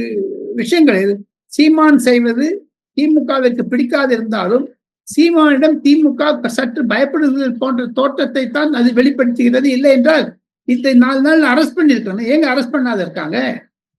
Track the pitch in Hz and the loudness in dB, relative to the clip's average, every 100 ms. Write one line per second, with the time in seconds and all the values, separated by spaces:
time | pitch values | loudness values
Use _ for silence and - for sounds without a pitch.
0 | 233 208 196 - - 233 - 349 294 190 | -4 -6 -8 -10 -10 -8 -2 2 4 2
1 | 196 202 - _ _ - 311 311 311 285 | -2 -4 -10 _ _ 0 2 4 4 4
2 | 240 240 240 233 311 403 - _ _ - | 4 2 2 0 -4 -4 -12 _ _ -2
3 | 302 302 247 269 247 240 196 247 240 294 | 0 0 0 0 0 -2 -4 -2 0 0
4 | 269 233 220 214 185 247 285 _ _ _ | 0 -2 -2 -4 0 -2 -2 _ _ _
5 | - - 339 339 302 277 311 294 277 302 | -6 0 2 4 2 2 2 2 2 2
6 | 294 240 294 - 233 - 254 320 226 214 | 2 0 -2 -2 -4 -4 -4 -4 -2 0
7 | 277 320 294 269 262 240 254 247 240 240 | -2 0 0 0 -4 -4 -4 -4 -4 -2
8 | 269 269 285 269 247 294 302 254 240 240 | -2 -2 -4 -4 -4 -4 -2 0 2 2
9 | 277 277 247 240 240 254 277 254 285 269 | 2 2 -2 0 0 2 0 2 2 4
10 | 240 311 - - _ _ - 247 269 254 | 4 0 -2 -10 _ _ -4 -2 2 4
11 | 254 269 285 320 285 262 294 349 302 233 | 4 2 2 2 2 2 0 2 2 2
12 | 214 196 233 302 294 262 240 285 247 208 | -2 -6 -2 0 0 -2 -2 -4 -2 -4
13 | 170 175 156 220 262 233 - _ _ | -6 -8 -6 -4 -4 -8 -14 _ _